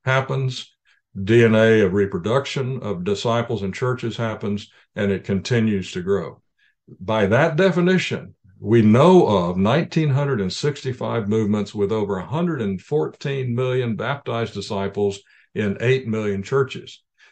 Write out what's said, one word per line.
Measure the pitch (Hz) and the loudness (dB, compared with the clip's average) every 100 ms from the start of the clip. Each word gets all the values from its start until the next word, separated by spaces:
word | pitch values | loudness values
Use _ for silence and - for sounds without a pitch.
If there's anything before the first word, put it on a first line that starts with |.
happens, | 131 131 131 135 131 - - _ _ _ _ 98 | -2 0 -2 -4 -4 -6 -14 _ _ _ _ -6
D | 95 117 | 2 6
N | 113 | 6
A | 110 110 110 | 6 6 6
of | 95 | 4
reproduction | 98 95 90 95 135 135 143 127 131 | 2 0 -2 0 -2 -2 -6 -6 -6
of | 104 90 | -6 -6
disciples | 90 98 120 117 117 110 | -4 -2 0 -2 -2 -4
and | 98 | -6
churches | - 127 127 113 107 | -4 -4 -4 -6 -4
happens, | 113 104 104 101 - _ _ 104 | -6 -4 -6 -6 -8 _ _ -4
and | 101 | -2
it | 95 | -2
continues | - 95 - 120 110 101 92 | -2 -4 0 0 2 0 -4
to | 92 | -6
grow. | 90 98 - - _ _ _ _ - - | -2 -2 -4 -14 _ _ _ _ -20 -12
By | 92 110 95 | -4 0 2
that | 120 160 151 | 4 2 4
definition, | 190 175 175 185 - 110 - _ _ - | 2 4 2 2 0 -8 -10 _ _ -8
we | 101 117 | 2 4
know | 107 117 165 185 127 | 6 8 8 8 6
of | 98 87 90 | 2 0 0
nineteen | 101 147 - 165 151 | 2 2 0 0 2
hundred | 135 143 117 | 0 0 -2
and | 92 | -4
sixty-five | - 147 139 131 120 113 117 101 | -2 -4 -4 -8 -6 -4 -4 0
movements | 110 104 107 101 | 0 0 0 -2
with | 104 101 | -2 -2
over | 110 101 92 | 0 -2 -4
a | 80 | -4
hundred | 151 175 147 | -4 -2 -2
and | 101 95 | -4 -6
fourteen | - 151 151 - 143 139 123 | -4 -2 -4 -6 -6 -4 -4
million | 120 127 127 120 101 | -2 -2 -2 -2 -4
baptized | 113 143 - 117 110 | -4 -6 -6 -4 -4
disciples | 101 98 101 98 101 101 - _ _ _ | -6 -6 -4 -4 -2 -2 -4 _ _ _
in | - 104 95 | -6 -4 -2
eight | 117 131 113 | 0 0 -2
million | 110 107 98 | -4 -4 -4
churches. | 98 139 135 - - - _ _ _ | -2 -2 -2 -6 -16 -20 _ _ _